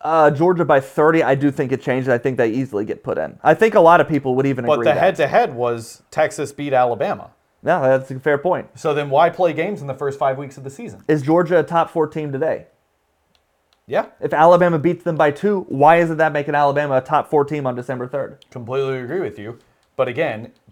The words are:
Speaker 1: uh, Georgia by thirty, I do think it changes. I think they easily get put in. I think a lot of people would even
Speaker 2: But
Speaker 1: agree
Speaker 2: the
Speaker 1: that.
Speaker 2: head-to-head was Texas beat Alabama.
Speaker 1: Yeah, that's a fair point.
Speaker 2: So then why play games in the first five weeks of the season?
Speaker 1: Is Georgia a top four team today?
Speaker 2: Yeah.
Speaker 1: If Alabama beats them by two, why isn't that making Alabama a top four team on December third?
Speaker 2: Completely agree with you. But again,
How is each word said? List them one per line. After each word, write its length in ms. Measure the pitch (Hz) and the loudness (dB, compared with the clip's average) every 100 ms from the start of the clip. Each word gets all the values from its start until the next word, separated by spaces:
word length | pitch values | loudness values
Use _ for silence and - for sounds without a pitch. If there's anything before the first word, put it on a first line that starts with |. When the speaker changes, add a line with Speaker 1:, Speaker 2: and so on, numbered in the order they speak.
Speaker 1:
uh, 300 | 151 160 147 | -2 4 4
Georgia 340 | 143 180 175 156 | 4 2 2 2
by 140 | 139 | 2
thirty, 440 | - - 151 160 | 2 2 4 4
I 120 | 127 135 | 2 2
do 160 | 143 | 0
think 200 | 139 127 | -2 -4
it 100 | 127 | -4
changes. 280 | 143 127 131 | -2 -4 0
I 80 | 120 | 0
think 200 | 135 127 | 0 0
they 120 | 117 | 0
easily 360 | 123 131 101 107 | 0 -4 -6 -6
get 180 | - | -8
put 140 | - 78 | -6 -6
in. 200 | 78 - | -6 -2
I 100 | 147 | 0
think 220 | - 220 214 | 2 2 6
a 40 | |
lot 200 | 165 170 | 6 6
of 60 | 139 | 4
people 280 | 147 135 127 | -2 -2 0
would 100 | 139 | 0
even 200 | 123 120 | -2 0
Speaker 2:
But 80 | |
Speaker 1:
agree 120 | 135 135 | 0 2
Speaker 2:
the 80 | |
Speaker 1:
that. 60 | 143 | 2
Speaker 2:
head-to-head 540 | 185 165 139 220 220 120 | 0 0 0 2 0 -2
was 480 | 120 117 110 - _ | -4 -4 -10 -20 _
Texas 400 | 151 147 160 135 | -2 -2 -2 -10
beat 220 | - 135 | -8 -2
Alabama. 580 | 127 123 107 190 98 - _ _ _ - | 0 2 0 -4 -6 -10 _ _ _ -2
Speaker 1:
Yeah, 120 | 175 | 0
that's 280 | 131 135 135 | 2 2 -2
a 80 | 131 | -6
fair 160 | 151 143 | -2 0
point. 420 | 180 143 - - | 0 -4 -6 -8
Speaker 2:
So 140 | 156 | -4
then 160 | 151 143 | -4 0
why 200 | 139 170 | 2 2
play 220 | 175 175 | 2 -2
games 300 | 147 185 175 | 0 -6 -6
in 60 | 139 | -10
the 60 | |
first 240 | 131 143 139 | -6 -6 -2
five 200 | 135 135 | -4 -4
weeks 180 | 139 - | -10 -14
of 60 | |
the 60 | 131 | -18
season? 340 | - 220 98 - | -14 -16 -12 -2
Speaker 1:
Is 120 | 156 | -2
Georgia 380 | 135 170 165 175 | 2 2 4 0
a 40 | |
top 260 | - 170 156 | 2 0 0
four 180 | 165 151 | -2 -4
team 240 | 160 147 | -4 -8
today? 360 | 135 156 - - _ _ _ _ _ _ _ _ _ _ _ - | -4 -4 -4 -10 _ _ _ _ _ _ _ _ _ _ _ -6
Speaker 2:
Yeah. 180 | 135 - _ | -4 -4 _
Speaker 1:
If 120 | 147 | -4
Alabama 460 | 151 165 175 180 160 | 4 6 6 4 2
beats 240 | 165 170 | 0 -2
them 140 | 175 156 | -4 0
by 140 | 151 | 0
two, 340 | 147 208 202 - | 2 -2 -2 -4
why 300 | 135 147 170 | 2 4 6
isn't 180 | 165 156 | 2 0
that 140 | 160 | 0
making 240 | 147 147 147 | 0 -2 0
Alabama 400 | 143 143 147 131 | 2 0 0 -2
a 40 | |
top 280 | 131 151 - | 0 -2 0
four 140 | 151 | 0
team 240 | 143 151 131 | 0 -4 -6
on 80 | 123 | -6
December 320 | 123 123 127 | -8 -8 -6
third? 380 | 139 - - _ | -8 -8 -12 _
Speaker 2:
Completely 480 | 123 120 135 135 131 | -16 -6 -4 -4 -6
agree 200 | 123 185 | -6 -6
with 180 | 135 104 | -8 -10
you. 220 | 104 120 _ _ _ - | -16 -16 _ _ _ -6
But 100 | 123 | -4
again, 460 | 123 156 107 120 _ _ | -2 -4 -6 -12 _ _